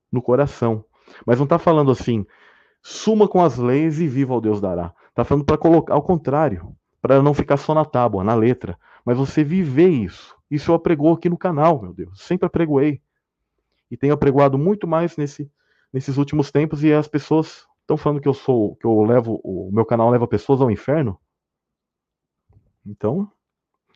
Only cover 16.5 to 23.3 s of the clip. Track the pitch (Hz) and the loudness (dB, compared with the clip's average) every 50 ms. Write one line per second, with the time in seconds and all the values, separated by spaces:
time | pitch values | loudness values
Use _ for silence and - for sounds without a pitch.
16.5 | - 143 151 156 156 143 147 156 151 151 151 151 - 147 - - 151 160 156 - | 0 -2 -2 0 -4 0 2 2 2 2 0 -2 -4 -6 -2 0 0 0 0 -2
17.5 | - - _ _ _ _ _ - 151 156 - 151 147 143 139 143 135 - - - | -8 -18 _ _ _ _ _ -4 -4 -2 0 -2 -2 0 0 -2 -2 -2 -2 0
18.5 | 127 117 104 101 - - - 117 113 107 107 110 120 127 113 113 107 - - - | 0 0 0 -2 -4 -4 -2 0 2 2 4 4 4 2 2 0 -6 -8 -8 -10
19.5 | 95 90 92 95 98 113 110 - 120 113 113 117 123 120 117 113 113 101 - - | -10 -10 -8 -4 -2 -2 0 0 0 2 2 2 4 2 0 0 -2 -4 0 0
20.5 | 139 127 139 123 104 - - - 139 165 143 110 92 - _ _ _ _ _ _ | 0 2 2 0 0 -2 -2 -2 -2 -2 -2 -4 -6 -10 _ _ _ _ _ _
21.5 | _ _ _ _ _ _ _ _ _ _ _ _ _ _ _ _ _ _ _ _ | _ _ _ _ _ _ _ _ _ _ _ _ _ _ _ _ _ _ _ _
22.5 | _ _ _ _ _ _ _ 104 104 - - - 135 196 208 202 | _ _ _ _ _ _ _ -20 -14 -6 -6 -4 -4 -4 -6 -8